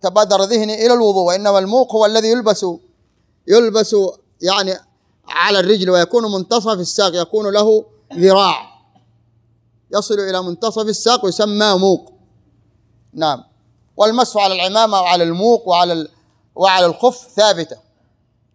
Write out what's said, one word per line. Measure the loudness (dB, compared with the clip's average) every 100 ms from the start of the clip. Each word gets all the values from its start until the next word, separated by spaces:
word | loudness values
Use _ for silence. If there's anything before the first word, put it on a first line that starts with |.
تبادر | -2 0 2 2
ذهني | 0 0 -2 0 2
إلى |
الوضوء، | 2 2 2
وإنما | 0 0 0 0
الموق | 2 0 0 0
هو | 0
الذي | 2 0
يلبس، | 0 0 -2 -4 -8 _ _ _ _ _ _ 0
يلبس | 2 4 0 0 0 -2 -6 _ _
يعني | -2 -2 -2 -6 -12 _ _ _ -8
على | -2 0 2
الرجل، | 2 0 2
ويكون | 0 2 0 -2
منتصف | -4 -4 -4 -2 -4
الساق، | -4 -2 -2 -2
يكون | -4 -4 -2
له | 0 2 2 -2 _ _
ذراع | 0 4 4 2 -2 -8 _ _ _ _ _ _ _ _ _ _ _ _
يصل | -6 -2 -4
إلى | -4 -6
منتصف | -6 -6 -6 -4
الساق، | -6 -2 0 0 0
يسمى | -2 -2 0 0
موق. | 2 2 0 -4 _ _ _ _ _ _ _ _ _ _
نعم. | -4 -4 -4 -10 _ _ _ _ -2
والمسح | 0 0 -2 0
على | 0
العمامة | 0 -2 0 0 0
وعلى | 0 0
الموق | 0 0 0 0 0
وعلى | 0 0
ال-، | -2 -8 _ _ _ _ -2
وعلى | 0 2 0
الخف | 0 -2 -2 -6 0
ثابتة، | 0 0 -6 -14 _ _ _ _ _ _ _